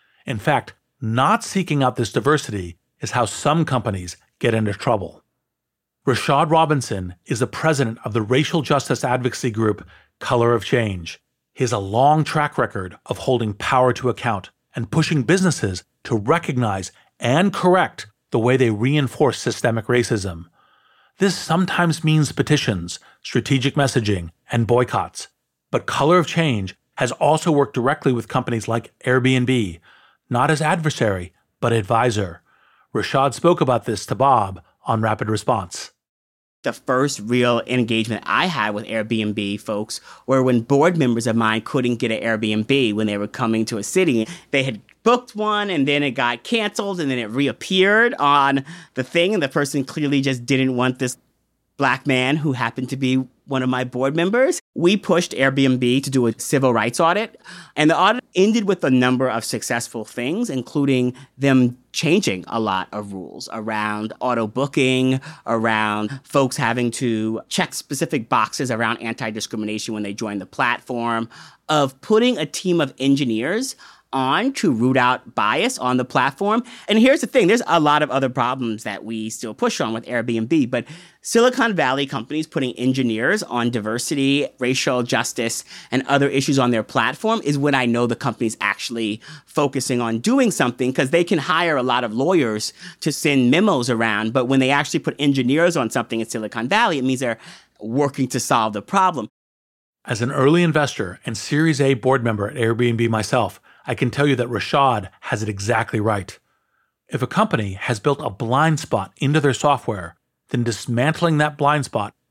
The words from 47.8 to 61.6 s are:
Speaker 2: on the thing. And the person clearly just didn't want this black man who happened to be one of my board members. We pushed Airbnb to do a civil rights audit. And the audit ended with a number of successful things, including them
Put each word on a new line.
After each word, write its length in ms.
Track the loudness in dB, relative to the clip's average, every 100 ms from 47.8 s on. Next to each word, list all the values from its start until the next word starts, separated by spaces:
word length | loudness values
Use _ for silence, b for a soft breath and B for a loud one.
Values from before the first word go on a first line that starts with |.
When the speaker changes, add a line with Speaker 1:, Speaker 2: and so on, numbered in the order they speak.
| 4 4 2 2
Speaker 2:
on 500 | 2 4 4 0 -4 B B -8
the 100 | -2
thing. 280 | 0 2
And 80 | 0
the 60 | -2
person 380 | -2 -2 -2 -4
clearly 340 | -4 0 2
just 260 | 0 -4 0
didn't 300 | 0 2 2
want 240 | 0 0
this 160 | -4 -6 _ _ _ _ _ -2
black 280 | 0 0 0
man 300 | 0 2 0
who 160 | -2
happened 380 | -2 -4 -4 -8
to 80 | -4
be 280 | 0 0 -4 _ -6
one 180 | -2
of 60 | 0
my 140 | -2
board 320 | -4 -2 -2 0
members. 440 | 0 2 2 0 -8 0
We 220 | 2 2
pushed 340 | 2 0 0
Airbnb 720 | 0 0 4 2 4 2 0
to 60 | 0
do 180 | 0 0
a 120 | -2
civil 320 | -2 2 2
rights 260 | 2 0 2
audit. 420 | 2 2 -4 -10 B B B 0
And 140 | 2
the 80 | 4
audit 260 | 2 2 -2 2
ended 300 | 4 4 0
with 180 | 0
a 80 | 2
number 360 | 4 4 2 0
of 160 | -2
successful 640 | -4 -6 -4 -4 -4 -10 -10
things, 440 | -6 -4 -2 -2
including 640 | -4 -4 -2 2 2 0 -4 B -2
them 400 | 2 4